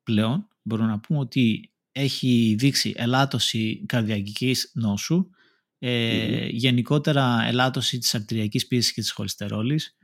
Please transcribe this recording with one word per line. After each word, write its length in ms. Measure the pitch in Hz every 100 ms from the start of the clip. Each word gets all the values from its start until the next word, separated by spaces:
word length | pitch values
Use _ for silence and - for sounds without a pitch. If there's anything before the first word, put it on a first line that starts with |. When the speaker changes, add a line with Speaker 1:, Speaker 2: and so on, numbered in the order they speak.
Speaker 1:
πλέον, 460 | - 107 110 156 208 _
μπορούμε 260 | 110 110 113
να 120 | 104
πούμε 180 | - 151
ότι 520 | 127 139 117 107 - _ _
έχει 600 | 135 139 - 131 120 113 107
δείξει 340 | 139 135 110 -
ελάττωση 880 | 120 131 135 120 - 113 110 - -
καρδιακικής 840 | 123 107 104 101 107 127 123 -
νόσου, 560 | - 110 101 - 170 185 _ _ _ _ -
Ε, 420 | 123 120 113 110 113
Speaker 2:
Μμμ. 200 | 117 -
Speaker 1:
γενικότερα, 960 | 117 127 123 113 147 147 139 127 117 117
ελάττωση 500 | 120 127 127 113 131
της 160 | -
αρτηριακής 520 | 120 104 113 107 127 -
πίεσης 260 | 123 110
και 80 | -
της 100 | 104
χολυστερόλης. 880 | - 101 - 104 107 117 151 - _